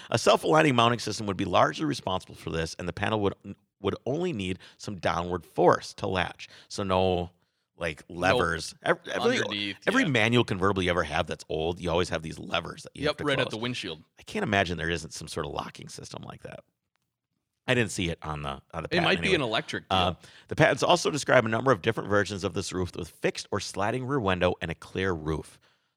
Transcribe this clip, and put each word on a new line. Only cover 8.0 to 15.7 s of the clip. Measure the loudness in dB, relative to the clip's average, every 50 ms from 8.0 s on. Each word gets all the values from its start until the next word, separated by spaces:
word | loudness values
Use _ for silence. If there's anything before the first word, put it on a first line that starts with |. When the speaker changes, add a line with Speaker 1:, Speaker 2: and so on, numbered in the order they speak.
| -12 -14
Speaker 2:
Nope. | -6 0
Speaker 1:
levers. | 2 4 4 4 2 0 0 -2 -6 -8 -12 -4 -2
Ev-, | -2 -2 -2 -2 -6 -4
every, | -2 0 0 0 0
Speaker 2:
Underneath, | -2 -4 -4 -4 -4 -6 -6 -4 -4
Speaker 1:
every | 0 0 2 2
Speaker 2:
yeah. | 2
Speaker 1:
manual | 2 4 4 4 4 4 4
convertible | 2 0 0 2 2 2 2 2
you | 2
ever | 2 2 0
have | 0 0 -2 -2 -2
that's | -6 -10 -6 -4
old, | -4 -2 0 -2 -2 -2
you | -2 0
always | 2 2 2 0
have | -2 -4 -6
these | -8 -10
levers | -12 -8 -4 -4 -4 -4 -6 -10 -14 -16
that | -16 -10
you | -4 -4
Speaker 2:
Yep, | -4
Speaker 1:
have | -4 -2
to | -2
Speaker 2:
right | -2 0 0
at | -2
Speaker 1:
close. | -2 -4
Speaker 2:
the | -4
windshield. | -4 -4 -4 -6 -8 -8 -10 -12 -14 _ _ -20
Speaker 1:
I | -16
can't | -10 -6 -4 -2
imagine | 2 2 2 2 2 0 -2
there | -2 -2
isn't | -2 -2 -4 -8 -12
some | -12 -12 -8
sort | -6 -6 -6
of | -6 -6
locking | -6 -8 -8